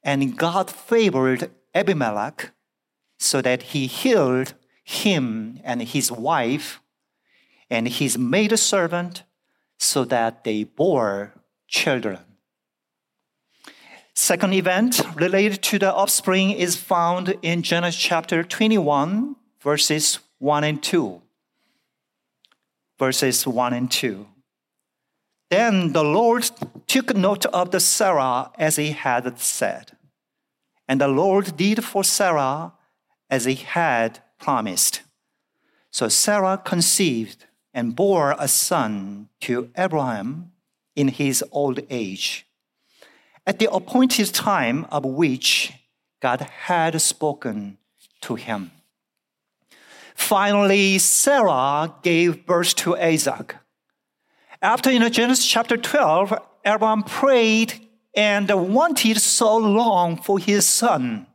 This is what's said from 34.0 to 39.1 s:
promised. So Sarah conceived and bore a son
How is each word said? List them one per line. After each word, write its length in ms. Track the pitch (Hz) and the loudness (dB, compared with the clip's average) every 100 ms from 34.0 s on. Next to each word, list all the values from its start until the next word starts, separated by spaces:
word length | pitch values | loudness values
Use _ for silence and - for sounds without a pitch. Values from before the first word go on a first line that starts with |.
| 113 - _ _ | 0 -4 _ _
promised. 600 | - 131 107 90 - - _ _ _ _ _ _ _ _ _ | -4 -2 -2 -2 -2 -4 _ _ _ _ _ _ _ _ _
So 160 | - 113 | -4 0
Sarah 500 | - - 208 190 190 | 2 2 2 0 -2
conceived 840 | - 175 165 - 180 117 110 - _ _ _ | -2 0 0 2 0 0 -6 -14 _ _ _
and 240 | 127 117 120 | -6 -4 0
bore 360 | 196 185 139 147 | 2 2 2 0
a 80 | 139 | 0
son 800 | - - 170 110 104 98 | -2 0 0 -2 -4 -8